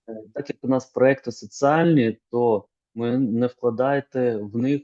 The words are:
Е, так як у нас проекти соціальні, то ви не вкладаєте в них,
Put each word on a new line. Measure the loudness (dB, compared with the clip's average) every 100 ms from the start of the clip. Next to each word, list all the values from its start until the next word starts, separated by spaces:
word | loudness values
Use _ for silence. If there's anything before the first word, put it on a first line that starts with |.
| -18
Е, | -16 -14
так | -12 -10
як | -8
у | -2
нас | -2 -2
проекти | 0 2 2 -4
соціальні, | -12 -14 -2 0 2 4 4 2 -2 _
то | -2 0 0 -4 _ _ -6
ви | -2 0
не | 0 0 -2
вкладаєте | -2 -4 0 0 0 -2 -2 -2 -2
в | -4 -4
них, | -2 -2